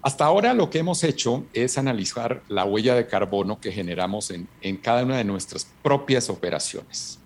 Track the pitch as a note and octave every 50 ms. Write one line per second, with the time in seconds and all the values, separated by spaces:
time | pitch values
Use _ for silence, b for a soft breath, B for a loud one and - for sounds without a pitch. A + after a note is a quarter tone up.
0 | - C#3 C#3+ - D3 D3+ F3 G3+ G#3 A#3+ B3+ A#3 F3 D3+ - D#3+ E3 F3+ F3 -
1 | E3+ D#3+ C#3+ - - A#2+ A#2+ C#3 C#3 - - A#2 A#2+ B2 - C#3 C3+ C3+ B2 G#2
2 | F#2+ - - A#2+ A#2 A#2 - - - - G#2 F#2+ F#2 G2+ G2+ G#2+ A2 B2+ B2 B2
3 | A2+ - - G2 G2+ F#2+ G2+ G2+ G2 F#2+ G#2+ - - G#2+ F#2+ G#2 F#2 F2 F2 E2+
4 | F2+ F#2 G2 G#2+ - - F#2+ F2 F2 - - - - G2 F#2+ F#2+ - A#2+ A#2 B2
5 | B2+ B2+ C3+ B2+ A2+ G2 G2 F#2 - - - - - - - _ _ C#3+ C#3 C#3
6 | C#3 - C3 B2+ A#2+ - F#2+ E2+ - F2 E2 - - - - - - - - -
7 | - - - - -